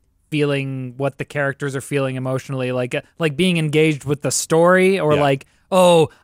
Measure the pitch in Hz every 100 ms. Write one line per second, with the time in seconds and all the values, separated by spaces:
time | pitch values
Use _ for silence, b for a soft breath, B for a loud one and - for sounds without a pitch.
0 | _ _ - 151 143 139 135 135 127 123
1 | 139 - 143 147 139 135 143 135 - 139
2 | 135 131 131 131 - 135 127 127 123 147
3 | - b 165 139 185 170 156 151 160 143
4 | 131 147 135 - - 160 170 185 185 196
5 | 151 147 143 139 - _ - 185 180 170
6 | 151 b